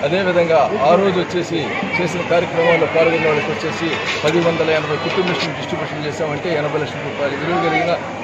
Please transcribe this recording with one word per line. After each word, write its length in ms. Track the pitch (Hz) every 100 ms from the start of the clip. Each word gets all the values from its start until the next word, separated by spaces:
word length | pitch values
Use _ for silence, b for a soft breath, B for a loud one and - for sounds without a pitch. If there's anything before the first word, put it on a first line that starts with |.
అదేవిధంగా 680 | 143 180 185 175 170 160 135 -
ఆ 120 | 139 180
రోజు 240 | 196 180
వచ్చేసి 480 | 160 175 170 170 143 - 190 -
చేసిన 200 | 175 175
కార్యక్రమాల్లో 640 | 151 170 175 165 165 165 151
పాల్గొన్న 400 | 160 165 165 160
వాళ్ళకి 240 | 151 143
వచ్చేసి 440 | 151 160 - 165 139 - -
పది 160 | 147 170
వందల 300 | 170 165 160
ఎనభై 240 | 156 151 151
కుట్టు 260 | 165 190
మిషన్ 340 | 180 160 170 139
డిస్ట్రిబ్యూషన్ 500 | 143 160 147 151 151
చేశామంటే 440 | 139 156 147 185
ఎనభై 260 | 160 147 151
లక్షల 220 | 151 -
రూపాయలు 320 | 143 - 143 139
విలువ 340 | 156 180 165
కలిగిన 280 | 156 170 170 - -